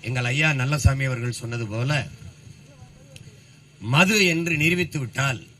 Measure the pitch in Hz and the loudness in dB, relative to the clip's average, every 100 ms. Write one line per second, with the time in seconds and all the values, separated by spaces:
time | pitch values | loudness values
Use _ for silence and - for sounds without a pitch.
0 | 110 127 120 135 156 139 131 147 143 135 | -4 -2 0 2 2 2 0 2 2 2
1 | 135 123 120 113 120 117 110 110 127 147 | -2 -2 -4 -6 -6 -6 -4 -4 -2 -2
2 | 110 - - - - - - - - - | -4 -12 -18 -20 -20 -20 -20 -20 -20 -20
3 | - - - - - - - - 104 139 | -20 -20 -20 -20 -20 -20 -20 -12 0 4
4 | 190 214 185 165 170 160 156 180 175 156 | 4 4 4 2 0 2 2 2 -2 -4
5 | 123 - 139 113 - | -6 -2 -2 -2 -10